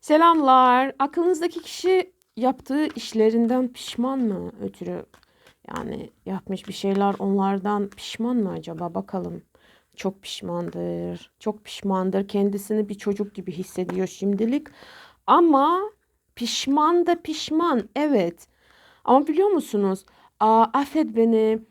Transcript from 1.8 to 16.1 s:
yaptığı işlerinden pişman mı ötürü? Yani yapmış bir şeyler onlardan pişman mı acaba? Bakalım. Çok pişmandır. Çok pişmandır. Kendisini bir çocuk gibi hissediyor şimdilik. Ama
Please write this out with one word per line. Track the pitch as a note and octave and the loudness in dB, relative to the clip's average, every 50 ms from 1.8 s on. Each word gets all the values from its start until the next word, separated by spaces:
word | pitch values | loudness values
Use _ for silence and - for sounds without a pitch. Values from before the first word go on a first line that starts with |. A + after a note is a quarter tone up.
| - F4+ F#4+ F#4 F4+ - _ _ _ _ _ | 0 2 2 2 0 -2 _ _ _ _ _
yaptığı | - A3+ C4 C4 C4 - - C4 D4 D#4 | -2 -2 -2 -2 -2 -8 -6 -2 -2 -2
işlerinden | - - A#3+ - - - A3 G#3+ A3 A3 A#3 A#3 A3+ B3 B3+ C4 | -2 -4 -10 -14 -6 0 2 2 4 4 4 2 2 2 0 0
pişman | B3 B3+ - - - - - A#3+ C4 C4+ C4+ | -2 -6 -12 -16 -12 -6 -4 -2 -2 -2 -2
mı | B3 A3 G3 F3 F3 F3+ - - | -2 -2 -2 -4 -8 -10 -12 -10
ötürü? | G3+ G3 G3 - F3+ F3 F3 F3+ - _ _ _ _ _ _ _ _ - _ _ _ - - | -10 -10 -10 -10 -10 -10 -8 -10 -12 _ _ _ _ _ _ _ _ -20 _ _ _ -12 -12
Yani | - - - - - - - _ _ _ | -10 -8 -8 -10 -10 -12 -16 _ _ _
yapmış | F3+ F#3+ F#3+ - - F#3+ F#3 - | -10 -10 -10 -8 -10 -10 -10 -10
bir | - F#3 | -14 -14
şeyler | - - G3 G3 G3 G3+ G3+ G3 - | -6 -4 -2 0 0 0 0 -2 -2
onlardan | F#3+ G3 G3 G3+ G3 G3 G3 G3 F#3 G#3 G#3 G#3 G#3 G3+ | -2 -2 0 0 0 0 -2 -4 -4 -4 -4 -4 -4 -6
pişman | - - - - - - A3+ A#3+ B3+ | -10 -18 -16 -16 -10 -6 -4 -2 -2
mı | A#3+ G#3+ F#3 | -2 -2 -2
acaba? | E3+ E3 D#3+ E3 E3 D#3+ F3 E3+ E3+ | -6 -8 -10 -12 -10 -8 -8 -6 -6
Bakalım. | F#3+ G3 - - F#3 F3 F3 E3+ E3+ _ _ _ _ _ _ _ _ _ _ _ | -8 -8 -6 -8 -8 -8 -8 -10 -12 _ _ _ _ _ _ _ _ _ _ _
Çok | - - F#3+ G3 G3 | -8 -8 -8 -8 _
pişmandır. | _ - - - - F3+ E3+ F3 F3 E3+ F3 F3 F3 F3 F3 E3+ F3 F3 F3 E3+ - _ _ _ | _ -16 -14 -12 -10 -8 -6 -6 -6 -8 -8 -8 -8 -6 -6 -6 -8 -8 -10 -12 -14 _ _ _
Çok | - A3 G#3 G#3+ _ | -8 -8 -8 -8 _
pişmandır. | - - - - G3 F#3+ F#3 F#3 F#3+ F#3+ G3 G3+ | -18 -18 -8 -4 -2 -2 0 -2 -2 -2 -2 -4
Kendisini | G3 - G3+ G3+ G3+ G3 G3+ G3+ - G#3+ A3 G#3+ G3+ | -2 -2 0 0 0 -2 -4 -6 -4 -2 -2 -2 -4
bir | G#3 | -6
çocuk | G3+ - G#3 G3+ G3+ G#3+ G3+ _ | -8 -4 -4 -4 -4 -6 -8 _
gibi | - F3 F#3 | -14 -12 -10
hissediyor | E3 E3+ F#3 - - - F#3 F3 F3 F#3 F#3+ | -10 -10 -10 -8 -6 -6 -6 -4 -4 -4 -4
şimdilik. | F3+ - - G3 G3+ G3+ G3 A3 A3+ B3+ D4 D4+ - - - - - - - - - _ _ _ | -6 -6 -4 -2 -2 0 0 0 0 -2 -2 -4 -8 -20 -20 -20 -20 -20 -20 -20 -20 _ _ _
Ama | - A#3 D#4+ F4 E4 D4 C4+ C#4 D4+ E4+ F#4 G4+ G#4+ _ _ _ _ | 4 6 6 8 6 6 4 4 4 2 0 -2 -4 _ _ _ _